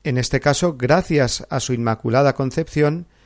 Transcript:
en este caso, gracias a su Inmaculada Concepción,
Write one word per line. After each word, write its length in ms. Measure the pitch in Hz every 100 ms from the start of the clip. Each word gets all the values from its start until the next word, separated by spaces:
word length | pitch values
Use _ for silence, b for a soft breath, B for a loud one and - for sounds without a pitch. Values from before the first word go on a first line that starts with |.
en 160 | 156 127
este 200 | 120 135
caso, 360 | 147 139 175 131
gracias 720 | 127 165 180 151 123 - -
a 100 | 135
su 140 | -
Inmaculada 640 | 123 117 110 120 123 139 131
Concepción, 720 | 131 160 160 147 147 165 175 _